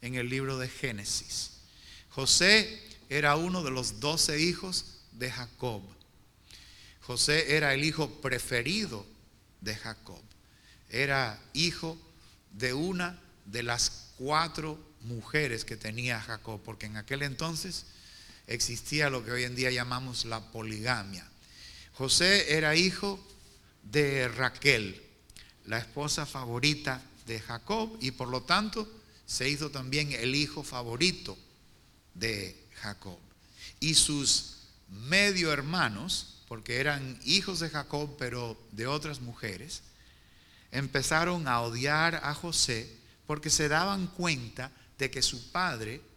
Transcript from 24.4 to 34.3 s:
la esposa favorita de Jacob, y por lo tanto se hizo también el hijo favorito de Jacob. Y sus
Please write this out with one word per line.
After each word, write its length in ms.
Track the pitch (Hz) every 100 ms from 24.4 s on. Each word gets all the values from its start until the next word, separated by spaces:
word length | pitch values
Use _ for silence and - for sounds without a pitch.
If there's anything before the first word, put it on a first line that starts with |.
| 127 - 135 123 101 92 - - _ - - - -
la 120 | 110
esposa 480 | 117 - 147 151 147
favorita 760 | 139 123 117 143 151 147 131 - - -
de 140 | 113
Jacob, 580 | 107 120 - 214 220 220
y 100 | 127
por 160 | 127 123
lo 160 | 127
tanto 480 | 120 180 214 226 214 - - - -
se 220 | - 131
hizo 220 | 143 151
también 400 | 139 127 139 151
el 240 | 127 120 139
hijo 280 | 147 -
favorito 760 | 139 127 120 120 180 - - 95 - - - - - - _
de 540 | - 113 104 92 - - -
Jacob. 360 | 107 101 101 87 - - - - - -
Y 140 | 156
sus 640 | 151 - 147 131